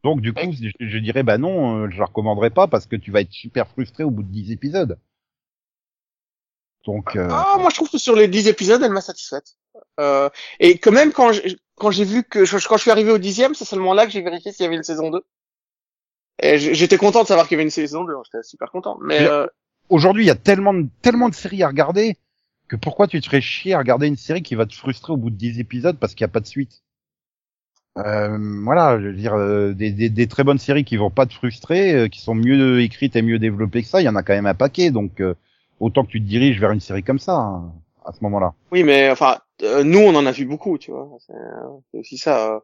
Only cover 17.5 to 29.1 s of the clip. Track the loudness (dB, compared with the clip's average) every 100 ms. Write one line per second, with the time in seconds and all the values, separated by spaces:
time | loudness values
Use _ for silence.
17.5 | 0 -2 -2 -6 -6 -8 -10 -10 -14 -14
18.5 | -14 -12 -10 -10 -10 -2 -2 0 -2 -4
19.5 | _ _ _ _ 4 4 4 2 2 2
20.5 | 2 2 0 -4 _ 0 2 0 -2 -10
21.5 | -2 0 2 0 2 0 -4 _ _ _
22.5 | _ _ -8 -6 0 0 0 0 -2 -2
23.5 | -8 -2 -2 2 2 0 -2 -6 -6 -4
24.5 | -4 -4 -4 -8 -8 -6 -4 -4 -6 -6
25.5 | -6 -8 -4 -4 -2 -6 -4 -4 -4 -6
26.5 | -8 -8 _ _ _ _ _ _ _ _
27.5 | _ _ _ _ -10 -4 -4 -4 -4 -6
28.5 | -6 0 2 4 2 -2